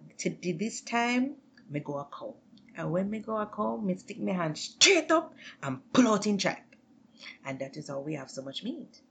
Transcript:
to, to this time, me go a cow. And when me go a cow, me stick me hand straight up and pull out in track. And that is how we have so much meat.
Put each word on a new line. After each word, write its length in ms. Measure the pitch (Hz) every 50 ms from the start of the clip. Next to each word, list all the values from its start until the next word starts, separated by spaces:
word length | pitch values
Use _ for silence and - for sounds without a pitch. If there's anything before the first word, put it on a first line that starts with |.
| - - - -
to, 120 | - 180
to 220 | 156 - - 180 180
this 260 | 156 208 226 - -
time, 560 | - - 233 240 233 240 247 254 262 285 294 - - _ _ - - -
me 120 | 143 147
go 180 | 143 151 143 139
a 60 | 143
cow. 300 | - - - 123 107 - - _ _ - - - - -
And 160 | 165 160 156 160
when 180 | 185 196 202
me 100 | 214 220
go 160 | 208 220 220
a 100 | 214 208
cow, 300 | 214 - 202 214 220 233
me 200 | 233 214 185 180
stick 220 | 190 - - - -
me 140 | 208 202 190
hand 260 | 180 170 156 151 -
straight 520 | - - - - - - 392 320 311 -
up 240 | 320 330 330 - - - - - - - 147
and 180 | 135 131 127 - - -
pull 160 | 262 247 220
out 180 | 214 196 202
in 120 | 208 208 190
track. 380 | - - - - - - - - _ _ _ _ _ _ - - - - - - -
And 140 | 139 135 131
that 160 | 135 135 -
is 120 | 156 147 -
how 120 | 139 139
we 140 | 139 156 156
have 160 | 139 131 -
so 120 | - 135 131
much 200 | 135 135 - 180
meat. 360 | 233 349 294 - - - - _ _